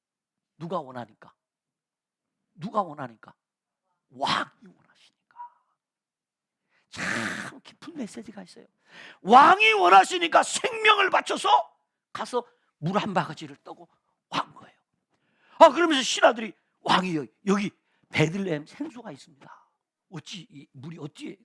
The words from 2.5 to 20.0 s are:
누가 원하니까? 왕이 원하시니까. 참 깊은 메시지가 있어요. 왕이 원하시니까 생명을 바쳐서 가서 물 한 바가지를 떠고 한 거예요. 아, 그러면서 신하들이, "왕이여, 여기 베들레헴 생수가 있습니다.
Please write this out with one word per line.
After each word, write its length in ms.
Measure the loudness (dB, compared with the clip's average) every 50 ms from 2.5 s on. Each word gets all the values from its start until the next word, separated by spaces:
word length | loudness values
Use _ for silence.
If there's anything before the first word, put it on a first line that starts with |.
| _
누가 280 | -16 -14 -6 -4 -4
원하니까? 520 | -4 -4 -6 -12 -12 -14 -14 _ -20 -20 -20 _ _ _ _ _ _ _ _ _ _ _ _ _ _ _
왕이 560 | _ -6 -4 -2 -2 -2 -4 -6 _ _ -20
원하시니까. 760 | -20 -20 _ _ _ _ _ _ _ _ _ _ _ _ -20 -20 -20 -20 _ _ _ _ _ _ _ _ _ _ _ _ _ _ _ _ _ _ _ _ _ _ _ _ _ _ _
참 720 | -14 -10 -8 -6 -6 -4 -6 -6 -8 -10 -12 -14 -16 -18
깊은 340 | -20 -20 -20 _ -20 -18 -14
메시지가 480 | -14 -14 -14 -14 -16 -18 -18 -20 -20 -20
있어요. 220 | -20 -20 -20 -20 _ _ _ _ _ -20 -20 -20 -20 -20 _
왕이 520 | _ 6 8 8 10 8 6 6 4 2 4
원하시니까 680 | 4 4 8 8 8 6 6 0 -4 -4 0 2 2 0
생명을 680 | 2 -4 -6 -6 -6 -6 0 2 2 4 4 2 0
바쳐서 400 | 0 -2 -2 -2 -6 -4 0 2 2 2 2 -2 _ _ _ _ _ _ _ _ _
가서 320 | -12 -12 -6 -6 -6 -6 -8 _ _ _ _ _ _
물 180 | -8 -4 -4 -2
한 160 | -4 -2 -4
바가지를 440 | -4 -4 -4 -8 -14 -16 -18 -20 -20
떠고 300 | _ -20 -20 -20 -20 _ _ _ _ _ _ _ _ _
한 240 | -8 -8 -8 -8 -12
거예요. 220 | -20 -20 -20 _ _ _ _ _ _ _ _ _ _ _ _ _ _ _ _ _ 6
아, 100 | 6 6
그러면서 320 | 8 4 2 2 2 0
신하들이, 520 | 0 -2 -2 2 4 4 4 2 -4 -10 -12 _ _ _ _ _
"왕이여, 440 | _ 0 0 0 0 -2 -4 -6 -6 -8 -14 _ _ -2
여기 240 | -2 0 -2 -4 -8 _ _ _ _ _ _ _
베들레헴 560 | -2 0 0 0 0 -6 -6 -6 -6 -8 -8
생수가 460 | -12 -14 -14 -14 -14 -14 -16 -18 -18
있습니다. 580 | -18 -18 -20 _ _ _ -20 -20 -20 -20 _ _ _ _ _ _ _ _